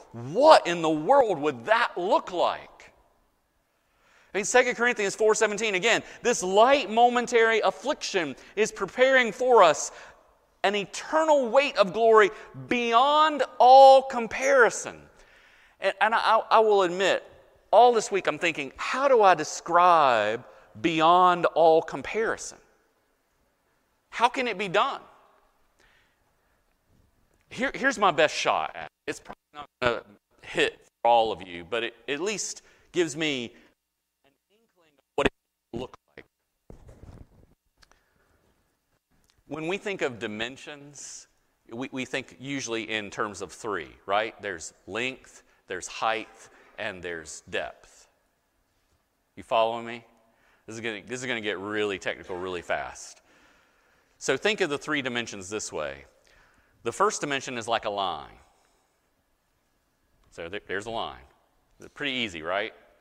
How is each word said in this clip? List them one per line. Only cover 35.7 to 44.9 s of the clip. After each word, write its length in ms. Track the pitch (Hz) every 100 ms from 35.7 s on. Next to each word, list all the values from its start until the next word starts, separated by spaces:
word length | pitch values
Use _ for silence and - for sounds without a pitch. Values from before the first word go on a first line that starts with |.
| 117
looks 200 | 127 - _ -
like. 100 | _ _ _ _ _ - - - - - - _ _ _ _ _ _ _ _ _ _ _ _ _ _ _ _ _ _ _ _ _ -
When 220 | 151 160
we 100 | 196
think 240 | 214 185
of 160 | 151 113
dimensions, 1120 | 110 107 117 135 160 143 143 143 - - - _ _ _ -
we, 180 | 117 135
we 120 | 131
think 320 | 123 139 - -
usually 500 | 131 139 117 113 107
in 200 | 110 101
terms 320 | - 110 92
of 100 | 92
three, 440 | - 113 92 67 60 -
right? 340 | 101 110 -
There's 320 | 101 85 - _
length, 580 | -